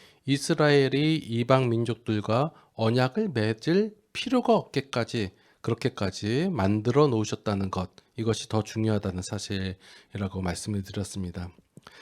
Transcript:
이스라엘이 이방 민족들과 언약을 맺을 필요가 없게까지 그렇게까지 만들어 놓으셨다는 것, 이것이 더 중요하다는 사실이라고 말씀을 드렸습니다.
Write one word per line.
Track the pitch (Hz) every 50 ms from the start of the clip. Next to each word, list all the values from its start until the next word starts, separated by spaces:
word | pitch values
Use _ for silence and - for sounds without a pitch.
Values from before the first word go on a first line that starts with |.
| - - _ _ _
이스라엘이 | 135 139 139 - - 165 147 156 147 143 143 135 131 135 139 151 156 160 151
이방 | - 104 117 117 120 120 131 131 131 120
민족들과 | 113 117 117 117 113 - - - 110 104 101 - 107 123 147 165 - - _ _ _
언약을 | - 113 113 117 127 127 131 - 214 226 202 131
맺을 | 113 107 110 113 - - 151 170 196 214 214 208 - _ _ _
필요가 | - - 240 254 247 233 - 226
없게까지 | 185 - - - 139 131 - - 123 113 - - 117 101 90 - _ _ _ _ _
그렇게까지 | - - 117 - - 123 - - 104 95 - - 104 104 117 139 175 196
만들어 | 175 117 95 98 107 110 107 123 120 143 151 143
놓으셨다는 | 120 110 107 - - - - 107 104 98 98 92
것, | - 95 92 - - - _ _ _
이것이 | - 110 113 107 - - -
더 | - 107 104
중요하다는 | - - 110 110 110 107 101 - 98 90 92
사실이라고 | 92 - 110 98 - - 101 95 95 95 92 - - - - - - _ - 101 101 95 - 95
말씀을 | 92 92 90 - - 110 104 101 95
드렸습니다. | - - 104 95 - - 101 92 87 82 92 87 87 - - _ _ _ - - - - -